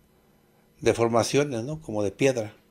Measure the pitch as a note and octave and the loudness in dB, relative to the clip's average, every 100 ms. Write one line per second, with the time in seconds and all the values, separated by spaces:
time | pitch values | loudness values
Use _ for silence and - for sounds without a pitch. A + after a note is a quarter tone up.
0 | _ _ _ _ _ _ _ _ A#2 G#2+ | _ _ _ _ _ _ _ _ 0 2
1 | A#2 A#2 G#2+ C3+ D3 A#2+ B2 D#3 - G#2+ | 2 2 2 0 0 -4 -8 -10 -6 -4
2 | G#2 - C3+ B2 G#2+ - _ | -4 0 0 0 -6 -12 _